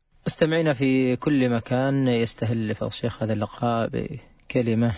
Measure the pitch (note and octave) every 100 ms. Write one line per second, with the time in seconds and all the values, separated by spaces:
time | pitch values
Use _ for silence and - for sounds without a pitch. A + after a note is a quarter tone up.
0 | _ _ - - D#3 E3 D#3+ B2+ C3+ C3
1 | B2+ B2 D#3 C#3+ B2+ A#2 - B2+ C3+ C#3
2 | C3 A#2 A#2 - A2+ A2+ G#2+ G#2+ A2+ -
3 | A#2 - A2 G#2+ G#2 - A#2+ A#2 - A#2
4 | - - - _ - C3 A#2 A2+ A#2